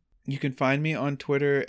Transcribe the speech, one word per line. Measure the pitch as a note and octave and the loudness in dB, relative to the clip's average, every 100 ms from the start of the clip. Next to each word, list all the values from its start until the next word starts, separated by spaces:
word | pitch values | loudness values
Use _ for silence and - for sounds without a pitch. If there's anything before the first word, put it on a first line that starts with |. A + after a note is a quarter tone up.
| _ _ - | _ _ -8
You | C#3 | -4
can | C#3+ | -4
find | B2+ C3 C#3+ | 0 0 2
me | D#3 | 0
on | C#3+ C#3 C#3 | -2 -2 -4
Twitter | - C#3 C#3+ C#3 | -2 0 2 2